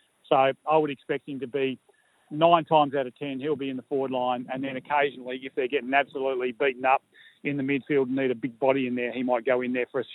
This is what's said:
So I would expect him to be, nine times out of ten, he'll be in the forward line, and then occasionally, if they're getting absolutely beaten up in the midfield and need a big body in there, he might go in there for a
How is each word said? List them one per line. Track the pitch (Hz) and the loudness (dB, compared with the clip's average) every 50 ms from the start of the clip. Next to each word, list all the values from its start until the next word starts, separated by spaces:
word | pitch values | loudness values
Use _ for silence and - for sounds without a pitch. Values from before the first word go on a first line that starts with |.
| _ _ _ _ _ - | _ _ _ _ _ 0
So | 151 | 2
I | 135 135 135 131 _ - 151 156 | 4 4 2 2 _ -2 2 2
would | 156 151 147 | 2 2 2
expect | 139 - _ - 147 135 - | -4 -8 _ -6 -6 -6 -6
him | 156 139 127 | -8 -8 -8
to | 135 | -8
be, | 127 - 139 135 135 127 - _ _ _ _ _ _ _ _ _ - | -4 -2 -2 -2 -2 -4 -6 _ _ _ _ _ _ _ _ _ -8
nine | 151 151 165 170 175 165 147 | 0 4 6 6 6 6 4
times | - 165 151 147 135 131 | 4 4 4 4 4 2
out | 143 131 | -2 -2
of | 123 - - | -4 -6 -8
ten, | 143 143 135 131 | -8 -8 -6 -6
he'll | 135 156 147 | -4 -4 -4
be | 123 139 135 | -2 -4 -6
in | 131 127 | -6 -6
the | - | -6
forward | - 147 135 135 131 | -4 -2 -2 -2 -2
line, | 131 127 123 127 123 123 127 - | -2 -2 0 0 -2 -2 -4 -8
and | 131 131 | -6 -6
then | 139 135 131 | -6 -6 -8
occasionally, | 127 - - 147 147 143 143 123 131 123 127 131 131 | -8 -6 -2 0 2 2 0 -2 -6 -10 -10 -10 -10
if | 131 131 - | -10 -8 -4
they're | 147 131 117 | -4 -2 0
getting | 139 139 120 127 135 | -2 -4 -2 2 2
absolutely | 139 139 - - 139 135 135 135 123 123 123 | 2 0 0 -4 -4 -2 -2 -2 -2 -2 -4
beaten | 117 110 143 139 123 123 131 | -2 0 0 0 0 0 2
up | 131 135 - _ _ _ _ - - _ _ - | 2 2 2 _ _ _ _ -20 -20 _ _ -6
in | 147 143 | -4 -4
the | 143 | -2
midfield | 131 135 143 131 - - 151 135 131 123 | -2 -2 -2 -2 -2 0 0 2 2 2
and | 131 | 0
need | 135 135 127 | 0 0 0
a | 123 | -2
big | 113 143 127 117 - | -2 -4 -8 -6 0
body | 139 131 135 139 127 | 2 2 2 2 0
in | 123 123 | -2 -2
there, | 123 120 120 | -4 -4 -4
he | 113 127 | -4 -4
might | 123 127 123 117 113 | -2 0 0 0 2
go | 131 127 123 | 0 0 0
in | 127 123 | 0 -2
there | 127 127 120 - | -2 -2 -2 -2
for | - 131 | -4 -6
a | 117 - | -6 -6